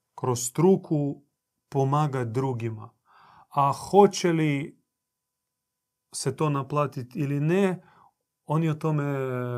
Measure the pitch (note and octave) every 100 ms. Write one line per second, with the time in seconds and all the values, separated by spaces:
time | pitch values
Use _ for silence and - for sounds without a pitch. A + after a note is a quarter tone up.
0 | _ - B2+ A#2+ - - F3 F#3+ - D3+
1 | C#3+ - _ _ _ _ _ C#3 C3+ C#3+
2 | D3+ C3 A#2+ A2+ C3+ B2 A#2 G#2+ G#2+ _
3 | _ _ - - _ - C#3 C3+ - F#3+
4 | G3 G3 F3+ D#3+ D#3 C#3 D3+ - _ _
5 | _ _ _ _ _ _ _ _ _ _
6 | _ - C#3 B2+ D#3 C#3 C3 D3 C#3+ C3+
7 | A#2+ F#3 C#3 C#3+ D3+ F#3 G3 F#3 - _
8 | _ _ _ _ - D3+ E3 D#3 D#3+ D3+
9 | C#3+ C#3 C3 B2+ B2